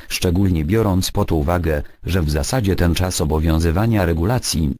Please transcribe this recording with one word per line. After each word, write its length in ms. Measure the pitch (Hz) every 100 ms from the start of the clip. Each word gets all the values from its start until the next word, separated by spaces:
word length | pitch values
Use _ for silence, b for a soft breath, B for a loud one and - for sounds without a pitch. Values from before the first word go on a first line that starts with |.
| B
szczególnie 560 | - 92 87 98 85
biorąc 460 | 76 110 107 92 92
pod 220 | - 101
uwagę, 500 | 82 71 87 82 73 - B
że 180 | - 92
w 80 | 76
zasadzie 460 | 76 - 131 98 87
ten 180 | 87
czas 260 | 80 90 -
obowiązywania 840 | 82 78 82 80 85 82 113 107
regulacji, 720 | 87 80 87 123 - - 76